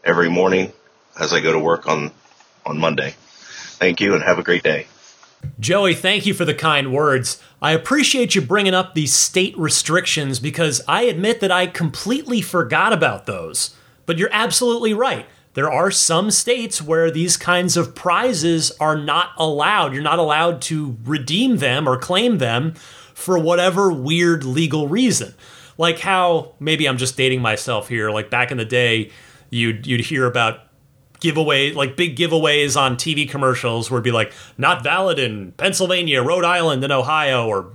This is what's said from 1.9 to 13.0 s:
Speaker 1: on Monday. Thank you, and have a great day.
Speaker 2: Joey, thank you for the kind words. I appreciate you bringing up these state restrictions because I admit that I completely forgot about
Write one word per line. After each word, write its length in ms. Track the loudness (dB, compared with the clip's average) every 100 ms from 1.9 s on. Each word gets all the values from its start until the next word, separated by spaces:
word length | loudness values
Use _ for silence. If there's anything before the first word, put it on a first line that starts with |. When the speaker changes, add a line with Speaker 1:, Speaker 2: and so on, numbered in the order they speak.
| -2 -4 -12 _ _ _ _
Speaker 1:
on 140 | -8 -2
Monday. 360 | -2 -2 -6 -10 -20 -20 -20 -18 -18 -2
Thank 220 | 0 2
you, 140 | 2
and 80 | 2
have 160 | 2 0
a 40 |
great 200 | 2 0
day. 240 | 2 -2 -6 -20 -20 -20 -20 _ -16 -8
Speaker 2:
Joey, 340 | 0 2 2
thank 300 | 2 0 0
you 80 | 0
for 140 | 0 -2
the 80 |
kind 360 | 0 0 0 0
words. 520 | 0 2 2 -2 -8 -14 _
I 120 | 0
appreciate 600 | 0 0 0 2 2 2
you 60 | 0
bringing 320 | 2 2 2
up 220 | 2 0
these 180 | -2 0
state 440 | 2 2 0 0 -2
restrictions 840 | -2 0 0 0 0 -2 -2 -4
because 400 | -4 -2 0 0 0
I 140 | 2
admit 380 | 2 0 -2 0
that 120 | 2
I 140 | 2 0
completely 760 | -2 -4 -4 -4 -4 -2 -4
forgot 540 | 0 -2 0 0 2
about 320 | 2